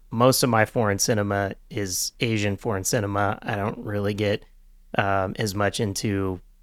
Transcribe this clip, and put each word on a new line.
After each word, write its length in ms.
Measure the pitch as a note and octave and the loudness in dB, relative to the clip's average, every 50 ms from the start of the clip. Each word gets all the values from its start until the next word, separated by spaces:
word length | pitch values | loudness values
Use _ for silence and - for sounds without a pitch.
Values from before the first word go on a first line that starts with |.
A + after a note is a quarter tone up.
| - - | -10 -6
Most 320 | - A2+ B2 C3 B2+ - | 0 4 4 6 6 4
of 80 | D3 B2 | 4 4
my 140 | A2+ A2 G#2+ | 4 4 2
foreign 320 | - - B2+ A2 G2+ G2+ G2 | 2 2 0 2 2 2 2
cinema 540 | - - A#2 G#2 G2+ G2+ G2+ G2+ G2+ G2 - - - - | 2 2 2 2 2 0 0 0 0 -2 -4 -8 -14 -10
is 420 | - G#2+ G2+ F#2+ F#2 - - - - - | -6 -4 -4 -4 -4 -4 -4 -6 -4 -4
Asian 360 | B2+ A#2 A2 G#2 G2+ G2+ G2 | -2 0 0 0 0 0 -2
foreign 280 | - - A#2+ G#2 F#2+ F#2 | -2 -4 -4 -4 -4 -2
cinema. 540 | - - A#2+ G2+ G2+ G2+ G2+ G2+ G2 G#2+ - | -2 0 0 0 0 0 0 0 0 -2 -4
I 120 | - - A2+ | -6 -6 -4
don't 240 | G2+ G2 A2+ - A#3+ | -2 -2 -4 -4 -6
really 340 | - A2 G#2 G#2 G2+ G#2 | -8 -6 -4 -2 -2 -2
get, 320 | G#2 G2 G#2+ G2+ G#2 - - - - - - - - - - - - - | -2 0 0 0 0 -2 -4 -12 -20 -20 -20 -20 -20 -20 -16 -6 -2 0
um, 360 | G#2 G2 G2 G2 F#2+ G2 - - | 0 2 2 0 0 -2 -2 -4
as 160 | A#2 G2+ F#2 | -4 -4 0
much 240 | G#2 G2+ G2 - - | 0 0 0 0 0
into 600 | A#2 G2+ F#2+ - - A2 G2 G2 F#2+ F#2 F#2 F2 - - - _ | -2 -2 -4 -2 -2 -2 0 0 0 -2 -4 -6 -10 -18 -20 _